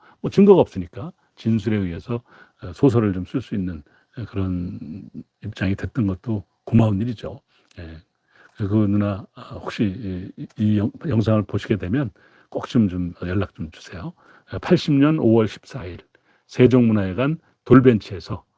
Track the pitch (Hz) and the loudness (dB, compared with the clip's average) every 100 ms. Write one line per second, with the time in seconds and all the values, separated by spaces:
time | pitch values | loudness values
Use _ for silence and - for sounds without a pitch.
0 | _ _ - - 202 185 127 - 87 - | _ _ -4 4 8 8 6 -2 -10 -10
1 | 156 - _ _ 113 113 107 107 92 82 | -14 -14 _ _ -2 0 0 -2 -2 -6
2 | - 120 - - _ _ 95 87 143 117 | -8 -10 -10 -20 _ _ -14 0 2 4
3 | 107 92 90 139 - 107 92 80 - _ | 0 -2 -6 -8 -6 -6 -6 -8 -14 _
4 | _ - 107 101 95 90 90 - 71 90 | _ -14 -10 -6 -4 -4 -6 -10 -14 -16
5 | - - - _ 101 - 95 98 90 - | -16 -18 -20 _ -14 -6 -4 -4 -6 -4
6 | 101 90 - 107 - _ - 117 113 98 | -2 -2 -6 -6 -8 _ 0 4 4 2
7 | 117 117 - - _ _ _ - 82 80 | -4 -8 -12 -14 _ _ _ -18 -18 -18
8 | _ _ _ _ _ - 101 107 104 104 | _ _ _ _ _ -8 0 2 2 2
9 | 104 95 - - - - - - 107 92 | 0 -2 -10 -20 -18 -14 -10 -4 -4 -4
10 | 101 92 92 - - - 107 104 110 - | -8 -8 -10 -14 -14 -2 0 2 0 -4
11 | 170 110 107 110 98 101 - 104 90 123 | -4 0 2 2 0 -6 -2 -4 -2 -2
12 | 123 - _ _ _ - - 131 104 90 | -4 -8 _ _ _ -12 -4 0 0 0
13 | 90 87 90 92 95 - 82 - - 87 | -6 -6 -6 -4 -4 -8 -14 -14 -18 -14
14 | 82 - _ - - 95 - 175 - 143 | -14 -16 _ -20 -12 -8 0 0 2 2
15 | 143 160 117 117 107 - - 127 90 87 | 4 2 4 4 2 -4 -16 -14 -12 -14
16 | - _ _ _ _ - 127 123 117 107 | -20 _ _ _ _ 4 6 6 4 2
17 | 95 90 135 160 _ _ - 135 127 110 | 0 -2 -2 -4 _ _ 6 8 8 4
18 | - 95 - 107 _ | 0 -14 -12 -14 _